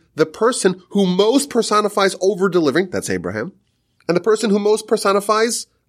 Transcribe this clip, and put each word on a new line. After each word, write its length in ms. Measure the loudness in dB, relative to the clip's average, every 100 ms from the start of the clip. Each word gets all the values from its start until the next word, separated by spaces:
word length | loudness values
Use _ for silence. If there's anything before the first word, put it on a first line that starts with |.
| _
the 120 | -4 -4
person 560 | 0 -2 0 -2 -2 _
who 180 | 0 2
most 420 | 2 2 2 0
personifies 680 | -2 0 0 0 0 0 0
over-delivering, 680 | -2 0 0 2 2 0 -2
that's 200 | -4 -4
Abraham, 440 | -6 -4 -8 -10 -12 _ _ _ _ -2
and 100 | 0
the 40 |
person 280 | 2 0 2
who 80 | 0
most 280 | 2 0 0
personifies 800 | 0 2 0 2 0 0 -2 -10 _